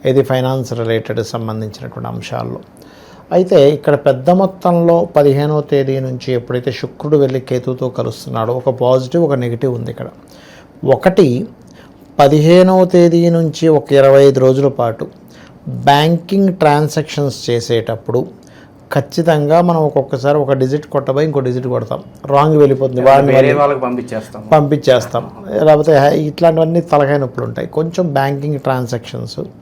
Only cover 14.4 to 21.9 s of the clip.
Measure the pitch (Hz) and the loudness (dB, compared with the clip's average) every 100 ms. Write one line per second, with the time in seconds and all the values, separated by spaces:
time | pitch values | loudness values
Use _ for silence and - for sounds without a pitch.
14.4 | 131 131 139 135 120 110 - - - - | 2 2 0 -2 -4 -4 -12 -14 -20 -20
15.4 | - - - 123 123 143 156 170 170 196 | -20 -18 -12 -6 2 2 2 0 -2 -2
16.4 | 196 180 156 147 151 160 143 - 143 120 | 0 2 2 2 0 -4 -6 -4 -4 -6
17.4 | - 120 - 117 110 113 - 123 - - | -4 -4 -2 -4 -2 -8 -4 -6 -6 -14
18.4 | - - - - - 147 139 - 165 151 | -20 -20 -20 -20 -6 -6 -4 -4 0 0
19.4 | 147 165 175 165 151 143 127 139 131 147 | 2 2 2 0 0 -2 -4 -4 -2 0
20.4 | 135 135 131 147 147 143 131 135 156 143 | 0 0 0 -4 -4 -6 -2 -2 -2 -2
21.4 | 127 123 127 120 113 | -4 -4 -4 -6 -6